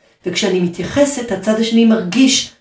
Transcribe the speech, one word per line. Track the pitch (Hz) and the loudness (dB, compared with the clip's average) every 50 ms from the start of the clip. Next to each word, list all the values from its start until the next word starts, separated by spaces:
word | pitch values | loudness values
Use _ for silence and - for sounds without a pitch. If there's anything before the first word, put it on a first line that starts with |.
| _ _ _ _ - | _ _ _ _ -10
וכשאני | 185 175 - 214 190 185 185 | -8 -6 -4 -2 -2 0 0
מתייחסת, | 180 170 - - - - - 277 285 285 - 254 233 - | 0 -2 -4 -6 -8 -4 0 2 2 2 0 -2 -6 -6
הצד | 196 190 - 220 220 220 | -8 -4 -2 -2 -2 0
השני | 226 220 233 226 233 | 0 0 2 4 4
מרגיש | 226 214 185 185 175 170 254 269 269 - - - - - _ | 4 4 2 0 -2 0 2 2 4 2 0 -4 -6 -12 _